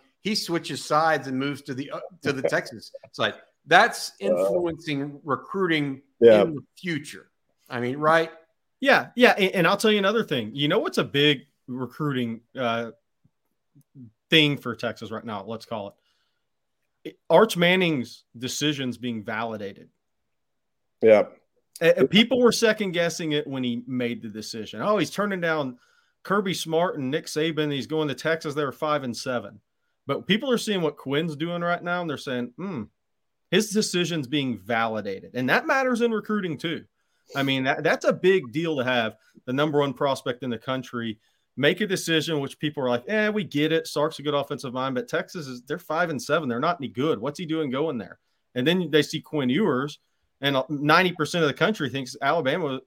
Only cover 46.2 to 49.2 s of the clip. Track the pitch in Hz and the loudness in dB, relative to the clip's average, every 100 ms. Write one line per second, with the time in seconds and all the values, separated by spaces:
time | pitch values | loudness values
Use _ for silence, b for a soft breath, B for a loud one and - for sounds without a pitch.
46.2 | - 160 143 117 156 170 131 - 156 117 | -2 -2 0 0 0 -2 -6 -2 -2 -2
47.2 | 127 143 170 160 147 127 160 123 92 - | -4 -6 -6 -4 -2 -2 -2 -4 -8 -16
48.2 | _ _ _ 123 131 185 165 151 147 156 | _ _ _ -2 2 2 2 2 2 -4